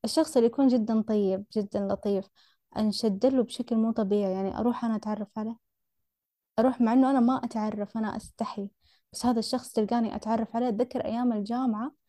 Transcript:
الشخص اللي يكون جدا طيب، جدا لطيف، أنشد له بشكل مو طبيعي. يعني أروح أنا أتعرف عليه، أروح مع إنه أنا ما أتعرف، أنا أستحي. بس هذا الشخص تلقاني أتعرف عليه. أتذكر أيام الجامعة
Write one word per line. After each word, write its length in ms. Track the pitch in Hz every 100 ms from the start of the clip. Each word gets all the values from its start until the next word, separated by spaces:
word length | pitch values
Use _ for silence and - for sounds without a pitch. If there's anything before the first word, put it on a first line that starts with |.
| 226
الشخص 320 | - 311 254
اللي 100 | 233
يكون 200 | 233 269
جدا 340 | 247 214 220
طيب، 440 | 214 214 196 190 208 220
جدا 220 | 202 - 196
لطيف، 420 | 196 208 196 196 _ _ _ _ -
أنشد 480 | 214 196 226 190 254
له 180 | 269
بشكل 320 | 226 - 240 226
مو 140 | 226
طبيعي. 420 | 226 196 208 196
يعني 240 | 185 190 -
أروح 260 | 226 240 233
أنا 100 | 214
أتعرف 320 | 214 214 202 -
عليه، 200 | 220 226 _ _ _ _ _ _ _ _ _ -
أروح 220 | 247 254
مع 120 | 226
إنه 180 | 247 262
أنا 80 | 269
ما 160 | 233 262 240
أتعرف، 520 | 226 214 214 202 226
أنا 200 | 220 -
أستحي. 520 | - - 220 - 202 _ _ _ _
بس 120 | - 240
هذا 140 | 233
الشخص 320 | 220 254 -
تلقاني 420 | - 214 240 220 -
أتعرف 400 | 214 226 226 233
عليه. 140 | 247
أتذكر 360 | 208 254 254 -
أيام 280 | 226 247
الجامعة 580 | 214 202 233 262 214 254 _